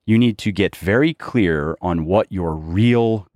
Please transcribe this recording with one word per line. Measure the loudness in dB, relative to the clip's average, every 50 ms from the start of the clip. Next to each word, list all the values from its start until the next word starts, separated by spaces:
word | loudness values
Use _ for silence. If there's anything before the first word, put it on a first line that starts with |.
| _
you | 2 2
need | 4 4 2 0
to | -2 -4 -4
get | 0 0 0 -2 -2
very | -4 -2 0 2 2 2 0 -2
clear | -4 -8 -4 0 0 2 2 0 0 -2 -4 -6 -4
on | -4 -4 -2 -2 -2
what | 0 0 0 0 0
your | -4 -6 -4 -4 -6
real | -6 -6 -4 0 2 2 4 4 2 2 0 -2 -4 -6 _ -8